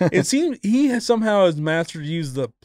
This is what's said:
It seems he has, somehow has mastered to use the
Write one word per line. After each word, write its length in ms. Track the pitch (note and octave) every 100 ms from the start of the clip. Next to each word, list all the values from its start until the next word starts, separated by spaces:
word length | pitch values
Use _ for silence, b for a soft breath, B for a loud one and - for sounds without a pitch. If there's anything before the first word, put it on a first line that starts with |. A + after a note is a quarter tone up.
| F3+
It 140 | - C#3
seems 320 | C4+ E4+ B3+
he 240 | G3 B3 C#4+
has, 180 | A#3+ -
somehow 400 | A#3 A3 G#3 F#3
has 120 | D3+
mastered 460 | D#3 D#3+ E3 E3
to 60 | D3
use 240 | E3 D3+
the 160 | C3 A#2+ -